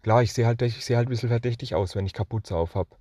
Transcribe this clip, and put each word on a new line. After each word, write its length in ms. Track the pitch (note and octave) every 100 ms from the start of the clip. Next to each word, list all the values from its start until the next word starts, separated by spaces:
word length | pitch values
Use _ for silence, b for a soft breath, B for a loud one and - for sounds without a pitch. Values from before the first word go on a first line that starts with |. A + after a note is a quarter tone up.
Klar, 220 | - A2+
ich 100 | A#2+
seh 120 | - A#2
halt, 160 | A#2+
ich 220 | B2 A2+
seh 120 | - A#2+
halt 120 | A#2+
ein 20 |
bisschen 200 | A#2+ A#2+
verdächtig 460 | A#2 A#2+ A#2 A#2+ E2
aus, 200 | F#2+ G#2
wenn 100 | F#2+
ich 80 |
Kapuze 420 | - G2+ A2 - F2
auf 200 | E2 G2+
hab. 220 | F2 _